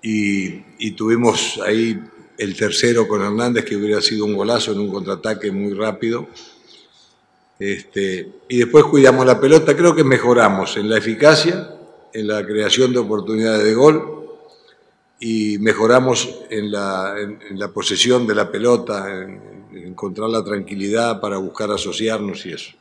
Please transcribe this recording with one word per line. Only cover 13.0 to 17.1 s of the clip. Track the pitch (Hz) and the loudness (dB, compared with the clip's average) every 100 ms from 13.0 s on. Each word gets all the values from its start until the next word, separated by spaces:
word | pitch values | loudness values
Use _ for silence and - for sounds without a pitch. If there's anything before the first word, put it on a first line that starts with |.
| 104 107 98 110 113 110 | -2 -4 -2 -2 0 2
de | 107 110 | 2 6
gol, | 143 156 - - - - - _ _ _ _ _ _ _ | 6 4 -2 -14 -16 -20 -20 _ _ _ _ _ _ _
y | 117 110 107 104 | -4 -2 -2 0
mejoramos | 107 98 110 123 127 120 - - - | 0 2 4 4 4 -2 -4 -10 -10
en | 110 104 | -8 -6
la, | 101 98 95 95 | -6 -4 -4 -6